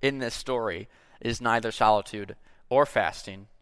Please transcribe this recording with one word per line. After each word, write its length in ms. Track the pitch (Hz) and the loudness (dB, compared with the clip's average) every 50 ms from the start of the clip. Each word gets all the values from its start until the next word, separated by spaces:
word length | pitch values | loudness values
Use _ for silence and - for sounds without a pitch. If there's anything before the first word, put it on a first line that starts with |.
in 180 | - 135 139 135 | -2 0 0 0
this 160 | 131 117 - | -4 -6 -6
story 540 | - - - 131 120 113 107 87 87 104 - _ _ _ _ _ - | -6 -4 -4 -2 -2 -2 -2 -4 -6 -8 -12 _ _ _ _ _ -8
is 180 | - 120 117 - | -6 -6 -4 -2
neither 320 | 123 117 113 117 113 113 | 0 2 2 2 0 -2
solitude 640 | 110 - 113 110 107 104 98 - - 107 101 95 101 - - - - _ - - | 0 2 4 6 6 4 2 -2 -8 -10 -10 -10 -14 -16 -20 -20 -20 _ -4 2
or 160 | 127 135 147 | 4 4 4
fasting. 640 | 139 - 120 98 82 - - - - 95 98 101 - _ _ | 4 4 2 0 0 0 -6 -10 -14 -14 -16 -16 -20 _ _